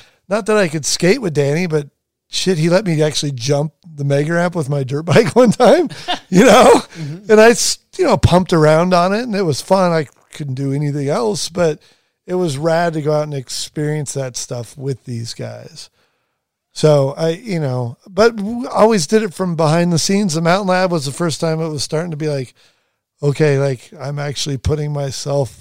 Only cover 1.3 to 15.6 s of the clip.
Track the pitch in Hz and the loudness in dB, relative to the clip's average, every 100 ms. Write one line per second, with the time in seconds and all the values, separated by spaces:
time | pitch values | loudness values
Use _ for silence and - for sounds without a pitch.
1.3 | 143 139 151 180 156 143 _ _ _ _ | -2 0 0 -2 -4 -4 _ _ _ _
2.3 | - 185 175 165 180 208 151 156 - 147 | -6 -2 0 2 2 2 0 0 -2 -6
3.3 | 131 123 143 151 - 175 147 143 139 147 | -4 -2 0 -2 -8 -18 -8 -2 0 0
4.3 | 170 175 175 135 143 131 143 170 226 202 | 0 -2 -2 -4 -4 -4 -4 2 4 4
5.3 | 220 254 - 233 302 320 - - 359 - | 4 4 4 4 4 2 -6 -8 -10 0
6.3 | 180 254 220 - 330 - 170 147 165 208 | 4 8 8 8 6 2 -10 -10 -8 2
7.3 | 214 220 240 - - _ - 349 190 - | 6 6 4 0 -6 _ -2 0 2 4
8.3 | 175 180 170 151 156 180 180 180 208 247 | 2 2 4 4 4 4 2 2 0 -2
9.3 | 202 180 131 - 190 180 165 151 _ _ | -2 -2 -2 0 2 2 0 -4 _ _
10.3 | - 143 131 139 139 147 143 139 175 233 | -14 -10 -6 -4 -2 -2 -2 -2 -2 -2
11.3 | 180 - 170 165 151 _ _ _ _ - | -4 -6 -2 -2 -2 _ _ _ _ -8
12.3 | 185 180 135 165 160 175 160 147 151 151 | -4 -2 -2 0 0 0 -2 -2 -2 -2
13.3 | 143 123 - - - 147 151 143 139 131 | -6 -8 -10 -10 -6 -4 -4 -6 -8 -8
14.3 | 120 - 123 113 - 131 127 - 117 113 | -10 -10 -10 -12 -10 -8 -8 -10 -10 -10
15.3 | - 113 113 | -12 -14 -14